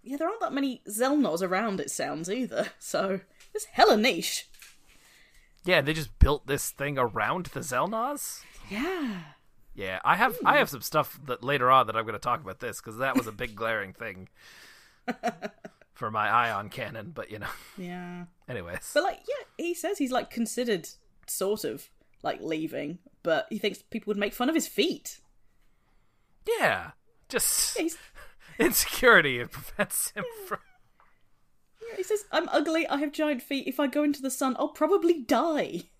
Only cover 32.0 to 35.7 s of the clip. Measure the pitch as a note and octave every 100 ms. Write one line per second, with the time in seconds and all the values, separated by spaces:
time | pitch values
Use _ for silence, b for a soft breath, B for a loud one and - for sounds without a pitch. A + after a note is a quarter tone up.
32 | F#4 G#4 - D4+ E4+ D#4 D#4 D#4+ - C#4+
33 | D4+ D4 D4+ B3+ - C#4 - C4 C#4+ D4
34 | D4 C#4+ C4+ - C4+ B3 D4+ - D#4 G4
35 | E4+ E4+ A#3 A#3 E4 D4 -